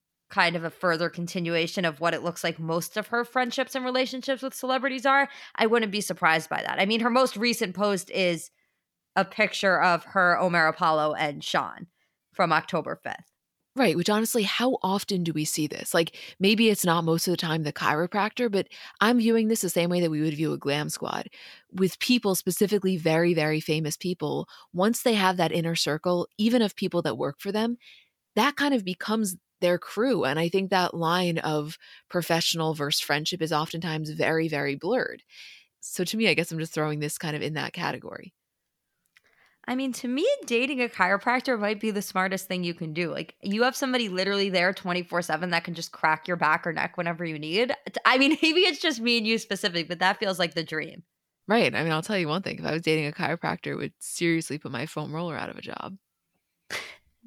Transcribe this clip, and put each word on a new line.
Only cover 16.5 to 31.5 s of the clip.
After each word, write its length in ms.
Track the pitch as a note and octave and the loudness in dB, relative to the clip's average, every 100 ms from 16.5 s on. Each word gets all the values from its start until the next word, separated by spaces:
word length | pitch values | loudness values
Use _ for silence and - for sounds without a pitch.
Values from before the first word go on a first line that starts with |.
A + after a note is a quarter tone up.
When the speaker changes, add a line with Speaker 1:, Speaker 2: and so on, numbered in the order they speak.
| A3 A3+ | 6 6
Speaker 2:
it's 160 | G3+ F3 | 4 4
not 180 | E3+ | 2
most 240 | E3 E3 - | 4 2 2
of 40 | |
the 60 | E3+ | 0
time 260 | E3+ D#3+ | 0 -2
the 100 | D3 | -2
chiropractor, 800 | - G#2 D3+ F3+ G#3 G#3 - A#3+ | 0 0 2 0 0 -2 0 0
but 160 | G3 - - - - | 0 -2 -8 -12 0
I'm 160 | G#3+ B3 | 4 6
viewing 300 | A3+ A3+ A3 | 6 4 4
this 140 | A3+ | 2
the 80 | F3+ | 0
same 200 | F3+ F3 | 2 2
way 100 | F3 | 2
that 120 | E3+ | 2
we 100 | D3+ | 2
would 140 | D#3 D3+ | 0 0
view 180 | D#3 | -2
a 60 | C#3+ | -2
glam 300 | C#3+ D3 D3+ | -2 -2 -2
squad. 400 | - - - - - - - _ | -6 -6 -6 -8 -16 -20 -20 _
With 260 | F#3 F#3+ - | 0 0 0
people, 380 | - B3 G3+ F#3 | 2 2 2 0
specifically 600 | - - G3 G#3 F#3+ F#3 | 0 0 2 2 0 0
very, 360 | E3 D#3+ F3 | 2 4 4
very 260 | E3 D3+ D#3 | 4 2 0
famous 380 | - D#3 D3+ - | 0 -2 -2 -4
people, 500 | F3+ F3+ D3 C#3 E3 - - | -6 -4 -2 -4 -6 -14 -8
once 280 | F3 G3+ A#3+ | 0 2 2
they 140 | B3 G#3+ | 2 4
have 220 | F#3 F#3 | 2 4
that 140 | D#3+ | 2
inner 240 | E3+ E3 E3 | 2 0 0
circle, 520 | - D3+ F3+ F3 - - | 0 0 0 0 -2 0
even 240 | A3 B3 | 2 4
of 140 | G#3 - | 2 0
people 260 | F#3 F3 | -2 0
that 160 | D#3+ B2 | 0 -2
work 220 | C#3+ - | -4 -4
for 120 | G3+ | -4
them, 260 | G#3 A#3 A#3+ - - _ _ _ - | -2 -2 -4 -12 -20 _ _ _ 0
that 200 | C4 C#4+ | 0 2
kind 200 | C#4+ C4 | 0 0
of 100 | F#3 | -2
becomes 520 | F3+ - A3 G3+ F3 _ - | -6 -2 0 -2 -4 _ 0
their 200 | F3 F3 | 2 2
crew. 440 | - - C4 G3+ | -2 0 2 2
And 140 | B2+ D3+ | 2 0
I 120 | E3+ | 0
think 200 | F#3+ F#3+ | 0 2
that 240 | F#3+ F3 | 0 0
line 460 | E3+ E3 F3 F3+ E3 | 0 0 2 2 0
of 400 | - | -2